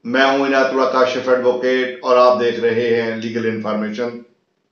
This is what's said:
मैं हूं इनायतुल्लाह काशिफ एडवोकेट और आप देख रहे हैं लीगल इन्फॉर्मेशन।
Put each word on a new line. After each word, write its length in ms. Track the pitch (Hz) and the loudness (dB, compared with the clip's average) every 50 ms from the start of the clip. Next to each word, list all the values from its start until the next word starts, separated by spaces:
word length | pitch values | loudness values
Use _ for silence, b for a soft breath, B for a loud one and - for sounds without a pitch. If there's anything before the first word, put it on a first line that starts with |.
| _ | _
मैं 320 | 117 123 135 135 139 135 | -2 2 2 2 4 2
हूं 100 | 139 139 | 2 0
इनायतुल्लाह 420 | 135 139 135 135 135 135 131 131 127 | 2 2 2 2 2 2 0 0 2
काशिफ 400 | 131 131 123 123 127 127 123 127 | 2 2 2 2 0 -4 0 0
एडवोकेट 720 | 123 127 120 123 123 123 127 127 127 127 127 127 - - - | 0 2 2 0 0 0 0 0 0 0 -2 -4 -6 -8 0
और 140 | 131 123 | 2 2
आप 200 | 123 123 123 123 | 4 6 4 4
देख 220 | 120 120 117 113 107 | 4 0 -2 -2 0
रहे 280 | 113 117 110 117 123 117 | -2 0 0 0 0 0
हैं 280 | 117 117 113 113 113 | 0 0 0 -4 -6
लीगल 280 | 110 110 117 113 117 113 | -6 -8 -6 -6 -4 -4
इन्फॉर्मेशन। 800 | 113 110 107 107 107 107 104 107 107 107 113 120 120 117 117 - _ _ _ _ _ _ _ _ _ | -4 -6 -4 -6 -4 -4 -4 -4 -6 -6 -6 -6 -8 -8 -12 -18 _ _ _ _ _ _ _ _ _